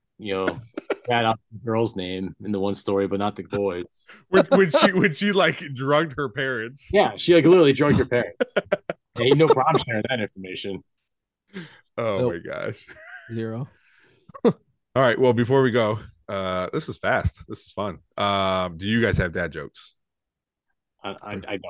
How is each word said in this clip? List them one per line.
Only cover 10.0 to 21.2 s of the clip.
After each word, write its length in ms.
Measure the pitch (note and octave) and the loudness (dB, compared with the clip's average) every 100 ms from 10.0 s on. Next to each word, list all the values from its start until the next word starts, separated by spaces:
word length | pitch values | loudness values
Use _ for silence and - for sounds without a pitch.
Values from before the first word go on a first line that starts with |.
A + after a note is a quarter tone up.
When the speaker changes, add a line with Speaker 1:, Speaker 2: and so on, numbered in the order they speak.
| G#2+ | -2
Speaker 1:
that 100 | B2+ | -4
information. 640 | G#2 G2 F#2+ F#2 G2+ F#2+ - _ _ _ _ _ _ G3 D#3+ - _ - | -4 -8 -12 -10 -8 -10 -12 _ _ _ _ _ _ -18 -18 -20 _ -6
Speaker 2:
Oh 220 | A2+ G2+ | -2 0
Speaker 3:
Nope. 160 | B2 | -2
Speaker 2:
my 40 | F2 | -4
gosh. 480 | E2+ E2+ F#2 A2+ - - - - - | -8 -8 -8 -10 -14 -20 -20 -20 -12
Speaker 3:
Zero. 360 | A2+ A2+ A2+ - _ _ _ _ | -8 -8 -8 -10 _ _ _ _
<laughs> 380 | _ _ - | _ _ -2
Speaker 2:
All 100 | A#3 - _ _ _ | 0 0 _ _ _
right. 240 | C3+ C3 A2+ | 0 2 4
Well, 140 | B2+ | 4
before 300 | A#2 A#2+ C3+ | 4 2 2
we 100 | C3 | 4
go, 260 | A#2 G#2+ A2 - _ - | 2 0 -2 -8 _ -10
uh, 400 | G2 F#2+ F#2 F2+ | -6 -4 -4 -4
this 160 | D3+ D#3 | -6 -8
is 100 | - | -6
fast. 440 | F#2 A#2+ - - - | -2 0 -2 -6 -14
This 180 | G#2+ - | -16 -14
is 60 | |
fun. 260 | - G2+ D#2 _ - | -10 -8 -10 _ -4
Um, 640 | G2+ G2 F#2+ F#2 F#2 E2 | 0 0 0 -2 -4 -6
do 80 | G2 | -2
you 160 | A#2 | 0
guys 160 | A2+ F2 | 2 0
have 140 | F2+ | -2
dad 180 | E2+ E2+ | -4 -6
jokes? 440 | D#2 C#2+ - - _ _ _ _ _ _ _ _ _ _ _ | -8 -14 -16 -20 _ _ _ _ _ _ _ _ _ _ _
Speaker 1:
I, 140 | G2+ G2 | -14 -14